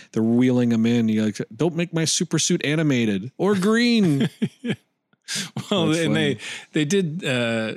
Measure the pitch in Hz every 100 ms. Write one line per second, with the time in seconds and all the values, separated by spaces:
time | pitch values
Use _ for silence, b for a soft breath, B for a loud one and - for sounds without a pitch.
0 | B - 113 120 127 123 120 113 113 120
1 | 110 107 107 101 - 113 160 165 170 165
2 | 160 - 175 160 - 185 135 156 156 127
3 | 113 101 113 - 185 202 190 220 240 233
4 | 190 139 190 - - - 247 - _ _
5 | _ _ B B 185 - - 202 160 156
6 | 160 156 151 120 B B B 160 151 196
7 | 175 160 151 127 117 113 110